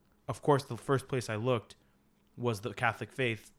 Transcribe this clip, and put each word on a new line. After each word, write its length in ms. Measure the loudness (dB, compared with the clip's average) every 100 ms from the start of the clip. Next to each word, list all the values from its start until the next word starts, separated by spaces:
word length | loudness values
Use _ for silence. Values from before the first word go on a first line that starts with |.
| _ _ -10
of 140 | -2
course, 200 | 4 4 2
the 120 | -6
first 300 | 0 0 0
place 220 | -4 -2
I 60 | -2
looked 380 | 0 0 -2 -18 _ _ _ _ _ -4
was 220 | -2 -2
the 120 | -4
Catholic 380 | 0 0 0 -4
faith 400 | -2 -2 -2 -8